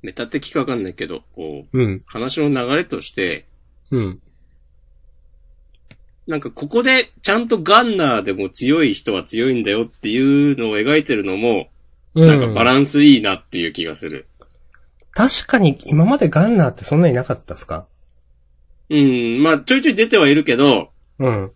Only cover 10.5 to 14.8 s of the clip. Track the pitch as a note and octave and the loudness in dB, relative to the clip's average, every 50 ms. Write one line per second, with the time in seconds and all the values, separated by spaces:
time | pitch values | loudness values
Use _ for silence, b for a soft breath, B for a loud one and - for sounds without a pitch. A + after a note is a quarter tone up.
10.5 | C#3 A#2+ A#2 A2 G#2+ G#2 G#2+ C3+ D3 D#3 D3 C#3 C3 G#2 G2 G2 F#2 G2 A2+ A#2+ | 0 -2 -2 -4 -2 -2 0 2 0 0 0 0 -4 -4 -2 -4 -4 -2 0 0
11.5 | A2+ F#2 D#2 - _ _ _ _ _ _ _ _ _ D#3+ E3 D#3+ D3+ C#3+ B2+ A#2 | 0 -2 -4 -8 _ _ _ _ _ _ _ _ _ 6 6 8 8 6 2 0
12.5 | G#2+ G#2+ A#2 A#2+ B2+ C3+ C#3+ C#3 - D3 D3 D3 C#3 A#2+ G#2+ G2+ F#2+ - - _ | 0 2 2 2 4 2 2 2 2 4 6 6 6 6 4 -2 -4 -4 -8 _
13.5 | - F2+ E2+ E2 D#2 - E2 D#2+ D#2 - - D#2 D2+ C2+ C2 _ _ _ _ _ | -8 -6 -6 -6 -6 -8 -10 -10 -10 -12 -12 -12 -12 -14 -16 _ _ _ _ _
14.5 | _ _ _ - _ - | _ _ _ -20 _ -20